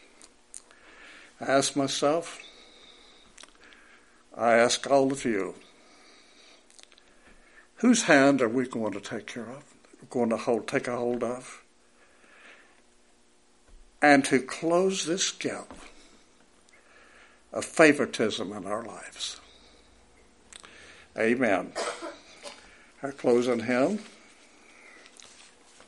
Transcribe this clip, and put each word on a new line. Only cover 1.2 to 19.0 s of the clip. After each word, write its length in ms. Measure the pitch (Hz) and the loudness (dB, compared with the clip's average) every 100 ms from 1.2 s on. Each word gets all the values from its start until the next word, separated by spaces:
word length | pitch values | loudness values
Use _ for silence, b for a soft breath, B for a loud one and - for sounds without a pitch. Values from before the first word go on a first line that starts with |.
| b - | b -10
I 60 | 120 | 0
ask 280 | 135 135 | 2 2
myself, 640 | 143 135 - 143 165 - - b b b b b b b b b b - b b b b b b b b - | -2 -2 0 0 0 -4 -14 b b b b b b b b b b -20 b b b b b b b b -2
I 180 | 113 | 4
ask 340 | 117 120 - 120 | 6 4 0 2
all 220 | 139 135 | 2 4
of 140 | 139 | 0
you, 300 | 127 104 90 - b b b b b b b b b b b - - b b b b b b b b - | -2 -2 -4 -10 b b b b b b b b b b b -20 -20 b b b b b b b b 0
whose 260 | 240 - | 4 4
hand 380 | - 147 139 135 | 6 6 6 4
are 80 | 117 | 2
we 180 | 127 123 | 0 -2
going 240 | 117 107 | -4 -4
to 80 | 101 | -6
take 260 | - 113 - | -10 -10 -10
care 220 | 120 110 | -12 -12
of? 240 | 135 - - _ - - | -14 -20 -20 _ -20 -6
Going 200 | 127 117 | -2 0
to 60 | 113 | 0
hold, 300 | - 113 - | 0 -2 -2
take 220 | 139 123 | -4 -2
a 80 | 123 | -4
hold 260 | 120 123 | -4 -2
of, 400 | 117 123 - - - _ b b b b b b b b b b _ _ _ _ _ _ _ _ _ - - - | -4 -6 -12 -20 -20 _ b b b b b b b b b b _ _ _ _ _ _ _ _ _ -20 -20 2
and 240 | 147 143 135 | 6 6 4
to 140 | 131 | 0
close 680 | 127 - 165 175 190 190 147 | 0 -6 0 2 2 -2 -4
this 240 | 180 - | -2 -4
gap 420 | - 131 104 - - - b b b b b _ _ _ b b b b b b b b | -4 -8 -8 -12 -18 -20 b b b b b _ _ _ b b b b b b b b
of 120 | 107 | -10
favoritism 880 | - - 156 143 110 - 110 104 101 | -2 4 6 6 0 -2 -2 -2 -8
in 140 | 104 92 | -10 -8
our 180 | 107 | -8
lives. 560 | 113 - | -8 -14